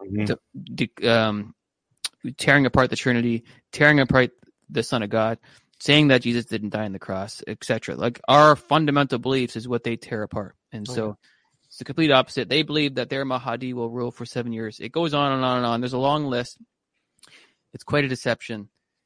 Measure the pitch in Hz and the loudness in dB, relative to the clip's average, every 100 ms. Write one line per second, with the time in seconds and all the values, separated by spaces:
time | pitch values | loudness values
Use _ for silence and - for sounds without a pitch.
0 | 98 104 107 - _ - - 135 123 - | -8 -4 -2 -4 _ -18 -12 -6 -6 -2
1 | 117 117 110 104 101 - _ _ _ _ | 2 2 2 -2 -8 -16 _ _ _ _
2 | - _ - - - 143 127 139 127 113 | -16 _ -12 -2 2 4 4 4 2 0
3 | 131 120 120 113 - _ _ - 147 147 | 0 0 0 -4 -8 _ _ 2 6 6
4 | 131 131 123 - _ _ - 113 - 120 | 6 4 2 -2 _ _ -6 -4 -2 -2
5 | 101 113 110 113 _ - _ _ - 151 | -2 0 0 -4 _ -20 _ _ 2 4
6 | 147 127 120 120 110 113 104 107 107 95 | 6 4 2 -2 -2 -6 -6 -6 -6 -8
7 | - 95 101 - - 107 - 110 - 65 | -8 -8 -8 -12 -12 -10 -4 -4 -6 -4
8 | 110 120 - 143 151 143 - 151 151 143 | -4 -2 4 8 8 6 2 2 4 2
9 | 139 123 123 135 120 113 123 120 117 117 | 0 -2 -2 -2 -2 -6 -6 -4 -4 -6
10 | - 110 104 113 95 - _ 113 104 120 | -8 -8 -6 -8 -10 -14 _ -12 -8 -4
11 | 107 104 _ _ _ _ _ - 123 139 | -6 -8 _ _ _ _ _ -14 -8 0
12 | 160 131 127 - 104 147 151 151 143 127 | 4 4 4 -2 -2 0 0 -2 -2 -2
13 | 131 135 135 127 127 117 127 123 117 120 | -4 -4 -4 -4 -4 -6 -6 -6 -6 -6
14 | 120 - 120 123 120 113 110 - 117 160 | -8 -8 -10 -8 -6 -6 -8 -10 -8 -4
15 | 170 147 143 135 127 127 120 117 123 127 | -2 0 0 0 0 0 0 -2 -2 -2
16 | 139 151 143 123 123 - - _ _ _ | 0 0 -2 -4 -6 -12 -20 _ _ _
17 | _ _ - - _ _ _ 127 - 147 | _ _ -20 -20 _ _ _ -18 -2 0
18 | 135 127 127 113 - 110 101 _ _ _ | 0 -2 -2 -4 -6 -12 -14 _ _ _